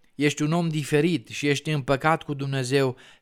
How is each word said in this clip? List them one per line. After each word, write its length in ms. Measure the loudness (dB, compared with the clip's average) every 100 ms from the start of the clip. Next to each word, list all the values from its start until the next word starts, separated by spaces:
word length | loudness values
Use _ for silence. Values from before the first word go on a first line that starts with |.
| _ -2
ești 260 | 0 0
un 100 | 0
om 180 | 0 0
diferit 580 | -2 0 2 2 0 -4
și 200 | -4 -2
ești 220 | 0 -2
împăcat 540 | -4 0 0 2 0
cu 100 | -2
Dumnezeu 640 | -6 -4 -4 0 2 2 -2 -12 -14